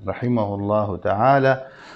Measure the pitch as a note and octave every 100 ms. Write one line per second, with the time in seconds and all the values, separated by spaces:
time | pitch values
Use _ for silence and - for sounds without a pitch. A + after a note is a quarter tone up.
0 | G2 - B2 A#2+ G2+ G2+ G2+ G#2+ G#2 F2
1 | F#2+ G2 B2+ C#3 C3+ C3 - - -